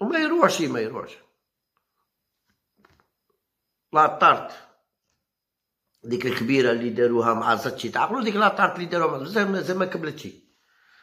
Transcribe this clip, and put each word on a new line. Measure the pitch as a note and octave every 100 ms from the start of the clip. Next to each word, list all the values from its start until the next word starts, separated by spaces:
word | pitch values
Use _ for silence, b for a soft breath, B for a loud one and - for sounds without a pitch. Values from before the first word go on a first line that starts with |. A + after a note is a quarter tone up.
وما | G#3+ E4
يروحش، | D#4 E4+ D4 -
ما | D3 B2
يروحش. | A2 A2 - - _ _ _ _ _ _ _ _ _ _ _ _ _ _ _ _ _ _ _ _ _ _ _ _ _ _ _
لا | D#3 D3+
طارت | - E3+ B2+ - - - _ _ _ _ _ _ _ _ _ _ _ _ _
ديك | A#2 A#2+ B2+
الكبيره | - A#2 C3+ B2
اللي | A#2 A#2+
داروها | A2 A#2+ A#2 A#2
مع | A2 A2+ A2
زاتشي، | B2+ - A#2
تعقلوا | B2+ D3+ B3+
ديك | A3+ G3+
لا | G#3
طارت | G3 F#3+ F3
اللي | F3
داروها | F3 D#3+
مع، | C#3+
مازال، | C#3+ G#3+ G3
مازال | F#3+ D3+ F#3
ما | F#3
كملتش، | F3 D#3 - G2 - _ b b b b b